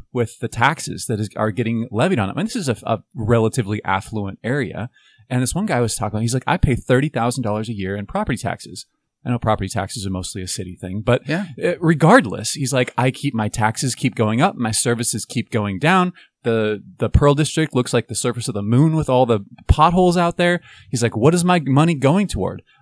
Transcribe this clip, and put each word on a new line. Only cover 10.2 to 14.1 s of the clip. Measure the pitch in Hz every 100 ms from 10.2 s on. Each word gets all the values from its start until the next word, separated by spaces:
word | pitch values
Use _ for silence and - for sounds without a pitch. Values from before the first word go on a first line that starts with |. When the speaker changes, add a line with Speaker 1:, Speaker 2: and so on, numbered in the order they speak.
| 90 101
Speaker 1:
a | 92
city | - 90 92
thing, | 92 98
but | 120 120 123
Speaker 2:
Yeah. | 160 190 123
Speaker 1:
uh, | 175 170
regardless, | 165 160 160 254 190 135 107
he's | - 131
like, | 127 127 -
"I | 127
keep, | 127 139
my | 113 107
taxes | - 110 - 131
keep | - 127